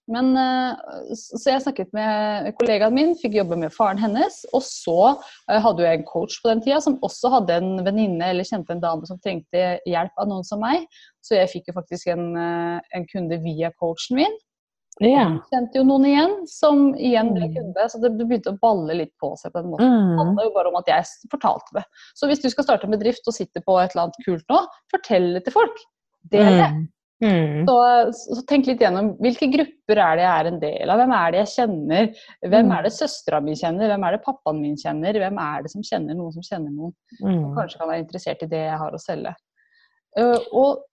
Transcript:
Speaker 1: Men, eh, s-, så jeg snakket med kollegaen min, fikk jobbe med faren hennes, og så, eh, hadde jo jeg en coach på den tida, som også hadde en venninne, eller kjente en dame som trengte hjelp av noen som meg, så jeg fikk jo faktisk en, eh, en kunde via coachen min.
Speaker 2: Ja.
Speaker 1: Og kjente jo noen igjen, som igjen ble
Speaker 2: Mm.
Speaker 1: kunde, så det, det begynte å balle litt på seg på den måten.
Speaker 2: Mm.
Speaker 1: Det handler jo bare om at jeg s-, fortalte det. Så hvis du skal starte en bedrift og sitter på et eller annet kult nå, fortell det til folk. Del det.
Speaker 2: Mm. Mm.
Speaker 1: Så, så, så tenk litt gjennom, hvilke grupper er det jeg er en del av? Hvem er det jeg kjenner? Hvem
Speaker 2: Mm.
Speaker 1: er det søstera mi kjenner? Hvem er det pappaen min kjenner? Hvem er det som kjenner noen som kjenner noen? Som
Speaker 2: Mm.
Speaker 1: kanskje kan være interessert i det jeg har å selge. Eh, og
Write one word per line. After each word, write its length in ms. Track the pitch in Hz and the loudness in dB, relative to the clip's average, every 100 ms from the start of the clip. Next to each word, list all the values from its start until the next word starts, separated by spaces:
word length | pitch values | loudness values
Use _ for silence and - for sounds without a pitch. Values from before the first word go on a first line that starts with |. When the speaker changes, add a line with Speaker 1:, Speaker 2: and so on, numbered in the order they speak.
| - | -8
Speaker 1:
Men, 220 | 233 262 262 | -2 0 2
eh, 540 | 254 254 254 - - - 60 | 2 0 -4 -6 -12 -16 -12
s-, 220 | 226 - 233 | -14 -12 -4
så 80 | 277 262 | 0 0
jeg 80 | |
snakket 260 | 226 180 185 | -2 -6 -6
med 600 | 208 214 214 214 208 208 214 | -4 -2 -2 -2 -4 -6 -2
kollegaen 340 | 233 208 220 | 0 2 2
min, 220 | 262 311 330 | 4 2 0
fikk 160 | 233 | -2
jobbe 240 | 208 180 170 | 0 0 -2
med 160 | 160 | -4
faren 240 | - 208 196 | 0 0 0
hennes, 380 | 214 220 392 - - | -2 0 -2 -4 -4
og 80 | 269 | -4
så, 360 | 262 - - 170 226 277 - - - | -4 -10 -2 4 4 2 -6 -16 -2
eh, 100 | 214 | 2
hadde 240 | 220 175 | 2 2
jo 60 | 175 | 2
jeg 100 | 160 | 0
en 80 | - | -2
coach 300 | 180 202 - | -6 -6 -2
på 140 | 233 | 0
den 100 | 220 | 0
tida, 160 | 247 294 | 0 0
som 200 | 294 262 | 0 -2
også 300 | 190 - 247 | -4 -2 0
hadde 220 | 254 180 170 | 2 2 0
en 140 | 185 185 | 0 -2
venninne, 400 | 185 208 208 165 | -2 0 0 0
eller 240 | 180 180 190 | -2 -2 -4
kjente 240 | 208 160 | -6 -6
en 140 | 175 | -4
dame 260 | 175 165 165 | -4 -4 -8
som 80 | 185 | -10
trengte 640 | 202 170 - 180 180 175 180 | -8 -8 -4 -2 0 -2 -4
hjelp 320 | 170 185 - | -2 -2 -4
av 80 | 202 | -6
noen 160 | 190 180 | -6 -8
som 160 | 208 | -6
meg, 240 | 226 330 330 _ - _ | -2 -2 -4 _ -20 _
så 140 | - | -2
jeg 160 | 202 185 | 2 2
fikk 220 | 180 180 | -2 -10
jo 80 | 175 | -12
faktisk 340 | 165 175 180 | -10 -8 -6
en, 140 | 175 170 170 | -4 -4 -4
eh, 420 | 170 170 170 170 - | -4 -4 -4 -6 -10
en 140 | 180 170 | -12 -8
kunde 300 | 196 165 165 | -8 -6 -6
via 300 | 165 156 165 | -6 -4 -6
coachen 480 | - 170 165 - 254 | -4 -6 -6 -4 0
min. 160 | 392 440 _ _ _ _ _ - | 0 -2 _ _ _ _ _ 0
Speaker 2:
Ja. 220 | 220 269 185 | 4 6 4
Speaker 1:
Og 160 | 156 - | 0 -2
kjente 300 | 254 240 262 | -4 -2 2
jo 40 | 269 | 4
noen 160 | 269 | 6
igjen, 280 | 277 285 339 403 330 | 4 4 2 0 -8
som 400 | - 302 285 277 | 0 4 6 4
igjen 380 | 262 254 233 226 | 2 2 2 2
ble 140 | 185 160 | 0 -2
Speaker 2:
Mm. 60 | |
Speaker 1:
kunde, 300 | 160 202 180 233 | -6 -6 -2 -2
så 80 | 226 | 0
det, 160 | 240 220 | -2 0
det 80 | 233 | -2
begynte 220 | 240 - | -2 -2
å 60 | 196 | 0
balle 320 | 233 196 156 | 2 2 0
litt 200 | 170 156 - | -4 -6 -6
på 140 | 143 - | -8 -8
seg 100 | - | -10
på 120 | 175 | -8
den 80 | 175 | -6
måten. 180 | 170 254 | 2 4
Speaker 2:
Mm. 220 | 233 190 | 4 4
Speaker 1:
Det 80 | 165 | 2
handler 260 | 165 202 | 2 2
jo 80 | 220 | 0
bare 160 | 196 175 | 0 0
om 80 | 175 | -2
at 140 | 175 | 0
jeg 100 | 160 170 | 0 0
s-, 160 | - - | -12 -12
fortalte 420 | 285 208 - - | -2 -2 -2 -6
det. 120 | 208 - _ - | -10 -10 _ -20
Så 140 | - 285 | -4 -2
hvis 140 | 294 | 0
du 80 | 262 | 0
skal 140 | - 277 | -2 0
starte 180 | 214 | 0
en 80 | 196 | 0
bedrift 320 | 214 214 247 - | -2 0 -2 -6
og 60 | |
sitter 300 | - 180 175 | -8 -8 -6
på 140 | 196 185 | 2 2
et 140 | 180 | 2
eller 80 | 180 170 | 0 -4
annet 100 | - - | -4 -4
kult 180 | 165 - | -4 0
nå, 100 | 302 - - - | 0 0 -12 -6
fortell 380 | 370 - 190 175 | -6 2 2 2
det 120 | 180 180 | 0 0
til 80 | 415 | 2
folk. 220 | 453 - - _ _ _ 165 | 2 0 -20 _ _ _ 0
Del 220 | 208 202 | 6 8
det. 160 | 180 156 | 8 6
Speaker 2:
Mm. 160 | 151 160 _ _ - | 2 -6 _ _ -2
Mm. 420 | 220 180 151 147 | 2 2 2 0
Speaker 1:
Så, 140 | 180 247 247 240 233 | 4 6 6 6 2
så, 240 | - - 233 | -2 -8 -8
så 40 | - | 0
tenk 200 | 285 269 | 2 2
litt 120 | 247 | 4
gjennom, 300 | 202 180 208 165 | 2 2 -2 0
hvilke 240 | 240 240 285 285 | -2 0 0 0
grupper 400 | 285 _ - 214 | -2 _ 0 2
er 120 | 170 160 | 4 4
det 60 | 185 | 2
jeg 100 | 165 | 2
er 100 | 165 | 0
en 80 | 170 | -2
del 300 | 147 - - | -4 -4 0
av? 100 | 214 | 2
Hvem 160 | 254 220 | 4 2
er 140 | 170 | 2
det 80 | 175 208 | 0 0
jeg 80 | - | 0
kjenner? 580 | 233 165 147 175 220 - - - | -2 -2 0 0 0 -2 -20 -10
Hvem 220 | 180 214 214 | 2 4 6
Speaker 2:
Mm. 80 | 175 | 2
Speaker 1:
er 60 | |
det 100 | 196 | -2
søstera 480 | - - - - 151 | -4 -6 -6 -4 -2
mi 120 | 147 151 | -2 -4
kjenner? 320 | 170 175 220 | -4 -2 -2
Hvem 160 | 202 | 0
er 140 | 180 214 | -2 -2
det 60 | - | -4
pappaen 340 | 262 156 156 | -6 -4 -4
min 160 | 147 147 | -4 -6
kjenner? 400 | 160 151 175 214 | -6 -4 -2 -2
Hvem 220 | 190 202 151 | -2 -4 -6
er 140 | 151 | -6
det 80 | 156 | -10
som 80 | 202 | -12
kjenner 320 | 220 202 147 170 | -6 -6 -6 -8
noen 140 | 170 160 | -8 -12
som 60 | |
kjenner 300 | 185 185 151 147 | -10 -10 -8 -8
noen? 160 | 170 - _ 233 | -10 -14 _ -8
Som 140 | 196 | -2
Speaker 2:
Mm. 240 | 175 143 143 | -2 -2 -6
Speaker 1:
kanskje 220 | 175 - | -8 -8
kan 100 | 160 | -6
være 160 | 165 | -6
interessert 380 | 160 185 156 - | -8 -10 -8 -8
i 40 | 160 | -6
det 140 | 160 156 | -6 -6
jeg 80 | 156 | -6
har 120 | 156 | -8
å 80 | - | -10
selge. 320 | - 156 - 165 _ _ _ _ _ _ _ - | -10 -8 -10 -14 _ _ _ _ _ _ _ 0
Eh, 200 | 240 240 - | 2 2 0
og 280 | - 277 - - | 2 2 0 -8